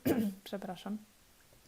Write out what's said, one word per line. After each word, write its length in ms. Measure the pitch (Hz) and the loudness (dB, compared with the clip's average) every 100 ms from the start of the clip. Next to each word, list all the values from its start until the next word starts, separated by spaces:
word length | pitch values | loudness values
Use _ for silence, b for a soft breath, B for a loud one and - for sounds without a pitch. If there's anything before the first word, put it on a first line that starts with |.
<clears throat> 440 | 262 262 208 190 | 4 4 2 0
Przepraszam. 540 | - 196 190 175 196 214 - - - - - - | -8 -6 -6 -6 -6 -6 -8 -20 -20 -20 -20 -18